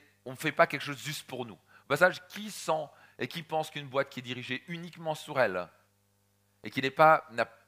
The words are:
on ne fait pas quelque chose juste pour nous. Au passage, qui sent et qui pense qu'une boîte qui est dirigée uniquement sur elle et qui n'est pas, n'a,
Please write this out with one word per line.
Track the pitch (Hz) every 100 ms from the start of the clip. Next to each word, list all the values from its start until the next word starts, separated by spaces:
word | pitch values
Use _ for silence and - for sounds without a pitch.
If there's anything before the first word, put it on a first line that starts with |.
| _ _
on | 123
ne | 131
fait | 156
pas | 151 165
quelque | 139
chose | 143 135
juste | 147 147 -
pour | 123
nous. | 120
Au | 90 _ - -
passage, | 147 180 156 -
qui | 202 214
sent | - - 156 147 - - -
et | 131
qui | 170
pense | - 160 151
qu'une | 151 143
boîte | 135 135
qui | -
est |
dirigée | 123 123 123 127 -
uniquement | 165 170 165 160 151
sur | - 139
elle | 110 92 85 _ _ _ _ _ _ _ _ _
et | 110
qui | 131
n'est | 131
pas, | - 156 156 -
n'a, | 117 113 -